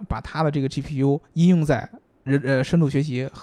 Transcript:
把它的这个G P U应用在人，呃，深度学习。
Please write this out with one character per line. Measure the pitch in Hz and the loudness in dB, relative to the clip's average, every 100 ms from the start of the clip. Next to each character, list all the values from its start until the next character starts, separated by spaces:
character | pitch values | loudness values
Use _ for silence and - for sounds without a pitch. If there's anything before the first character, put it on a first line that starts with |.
| 202 | -8
把 | - | -8
它 | - 151 | -6 -2
的 | 160 | -2
这 | 143 | 0
个 | 135 | -2
G | - | -4
P | 139 147 | -6 0
U | 139 143 - | 0 0 -2
应 | - 175 | 2 4
用 | 180 | 6
在 | 151 143 - - _ _ - | 4 0 -2 -16 _ _ -2
人， | 139 131 | -2 0
呃， | 135 | 0
深 | 131 170 | 2 2
度 | 151 | 2
学 | 139 | 0
习。 | 147 123 135 - | -2 -4 -8 -10